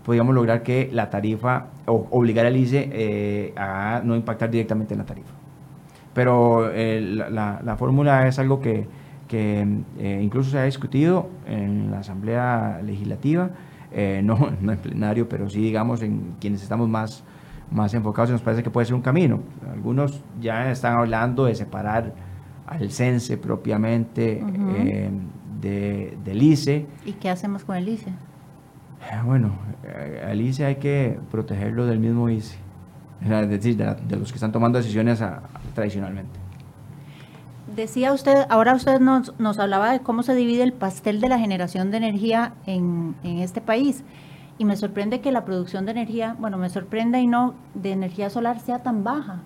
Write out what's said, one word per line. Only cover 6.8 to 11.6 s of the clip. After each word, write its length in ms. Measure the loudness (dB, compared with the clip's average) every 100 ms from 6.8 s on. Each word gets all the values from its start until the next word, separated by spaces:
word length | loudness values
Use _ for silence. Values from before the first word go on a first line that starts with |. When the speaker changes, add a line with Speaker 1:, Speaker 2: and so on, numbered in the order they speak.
| 0 0
Speaker 1:
la, 280 | 0 -2 -2
la, 320 | -2 -2 -4
la 140 | -4 -2
fórmula 500 | 2 4 6 6 4
es 120 | 4
algo 200 | 2 2
que, 280 | 2 0 -2 -10 -20 -20 -6
que, 380 | -2 0 2 2 0 -4 -6
eh, 200 | -4 0
incluso 280 | 0 0 0
se 80 | 2
ha 40 |
discutido 680 | 0 -2 -2 2 4 2 0 -10 -8
en 460 | -4